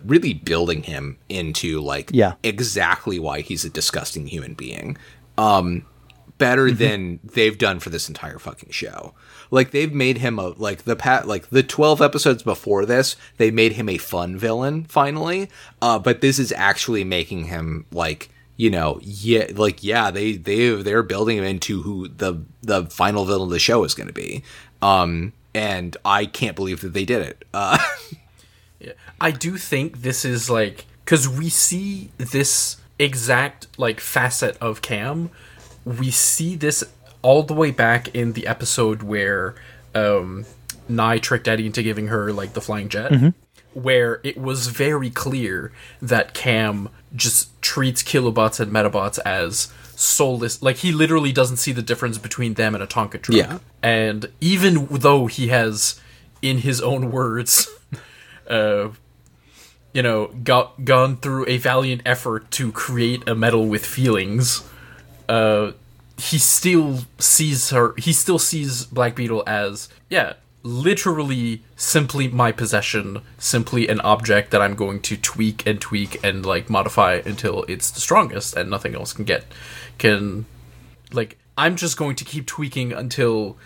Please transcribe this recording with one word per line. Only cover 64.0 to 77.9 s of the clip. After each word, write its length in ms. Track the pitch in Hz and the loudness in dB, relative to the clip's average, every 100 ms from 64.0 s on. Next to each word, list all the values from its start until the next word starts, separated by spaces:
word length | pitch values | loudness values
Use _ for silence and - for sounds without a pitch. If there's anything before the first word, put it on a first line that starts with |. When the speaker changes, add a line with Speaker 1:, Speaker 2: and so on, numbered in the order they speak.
| 127 101 95 110 123 - - - - - - - - | 2 2 2 0 0 -2 -6 -20 -20 -20 -20 -8 0
Speaker 3:
uh, 440 | 113 107 104 104 - - - - - | 4 4 4 0 -6 -20 -20 -20 -10
he 200 | - 151 | -2 2
still 600 | - - 180 170 151 127 123 - | 4 4 4 4 4 -2 -6 0
sees 500 | - - 156 131 - | 4 4 4 0 2
her, 220 | 127 120 - | 2 2 2
he 160 | 165 | 0
still 260 | 160 - 175 | 2 2 2
sees 460 | - 156 143 120 - | 0 -2 -4 -6 -4
Black 300 | 127 120 123 | -2 0 0
Beetle 280 | 117 110 101 | -2 -2 -2
as, 420 | 107 101 104 - _ - | -2 -2 -6 -14 _ -2
yeah, 240 | 185 104 - _ _ | 0 0 -4 _ _
literally 1000 | 120 120 165 202 190 156 143 131 117 113 - - | -8 -2 0 2 0 0 -2 -2 -4 -6 -10 -8
simply 520 | - 156 139 139 131 | 0 0 0 -2 0
my 240 | 123 117 | 2 2
possession, 680 | - 117 104 - 107 101 101 - - | 2 0 0 0 -4 -4 -8 -14 -8
simply 500 | - 120 113 123 107 | -2 0 0 0 0
an 120 | 110 | 0
object 500 | 104 107 110 104 - | 2 2 4 2 4
that 100 | 104 | 2
I'm 140 | 101 101 | 2 0
going 240 | 98 98 | -4 -4
to 160 | - 104 | -6 -4
tweak 480 | - - 110 107 110 | -4 0 0 0 -2
and 140 | 104 | -4
tweak 420 | - 104 98 - | -4 -4 -4 -4
and, 220 | 101 95 95 | -2 -2 -2
like, 240 | 98 110 | -2 0
modify 520 | 98 101 - 92 90 - | 0 2 2 2 2 -2
until 380 | 104 104 92 - | -4 -4 -4 -6
it's 240 | 92 - | -6 -6